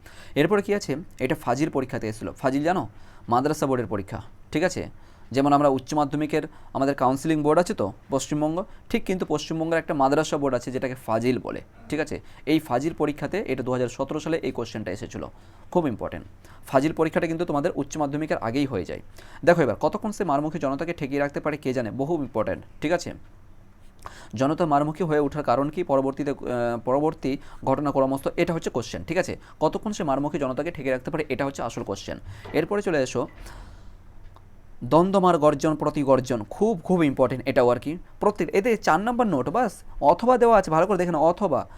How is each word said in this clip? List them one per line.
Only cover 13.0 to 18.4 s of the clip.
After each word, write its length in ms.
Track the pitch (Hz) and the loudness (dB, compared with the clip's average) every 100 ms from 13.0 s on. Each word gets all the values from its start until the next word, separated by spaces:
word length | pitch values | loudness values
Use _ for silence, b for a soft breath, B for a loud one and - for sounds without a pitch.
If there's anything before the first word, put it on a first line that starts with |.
| 147 139 143 190 - | -2 -2 -4 -4 -2
এটা 160 | 131 | -4
দু 80 | 127 | -2
হাজার 180 | 127 120 | 0 -2
সতেরো 300 | - 135 156 | -2 -4 -4
সালে 180 | 160 160 | -2 -2
এই 140 | 131 | -2
কোশ্চেনটা 400 | 131 113 117 95 | -4 -6 -6 -6
এসেছিল, 340 | 98 92 101 71 - b b b | -8 -8 -8 -10 -12 b b b
খুব 160 | 180 151 | 0 0
ইম্পর্টেন্ট। 380 | 104 87 82 - - - B - | -2 -6 -10 -14 -20 -20 B 0
ফাজিল 260 | 135 151 | 2 2
পরীক্ষাটা 340 | 160 160 180 165 | 2 0 2 0
কিন্তু 180 | 165 170 | -2 -2
তোমাদের 260 | 147 156 - | 0 0 -2
উচ্চ 220 | 139 160 | -4 -4
মাধ্যমিকের 400 | 143 147 156 | -2 -2 -2
আগেই 280 | 175 | -2